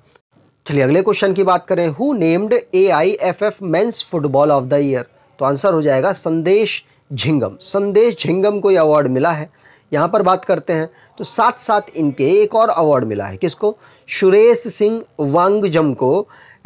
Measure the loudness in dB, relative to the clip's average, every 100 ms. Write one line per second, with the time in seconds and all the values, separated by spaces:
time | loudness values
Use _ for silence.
0 | _ _ _ _ _ _ -4 0 2 2
1 | 2 0 0 0 2 0 0 -2 -2 -2
2 | -2 0 0 0 0 -2 0 2 2 2
3 | 0 0 -4 -2 -4 -4 -4 -2 -2 -4
4 | -6 -4 -2 2 2 2 0 0 0 -2
5 | -6 _ _ _ -4 0 0 0 2 0
6 | 0 -4 -4 -4 0 0 0 -6 -12 _
7 | _ -6 -2 -2 -2 -6 -8 -4 0 2
8 | 2 0 -4 0 0 0 2 2 4 2
9 | 2 0 0 -2 -8 _ _ _ _ -2
10 | 0 0 0 0 0 -4 -2 -4 -4 _
11 | _ _ -10 0 0 -2 -2 -2 -2 -4
12 | -4 0 0 2 2 2 0 2 2 2
13 | 0 -6 -8 -6 -6 -2 -4 -4 -16 _
14 | _ 0 2 6 6 4 -2 -2 -2 -2
15 | -10 -6 -2 2 2 2 0 0 0 0
16 | 0 0 -4 -14 -20 _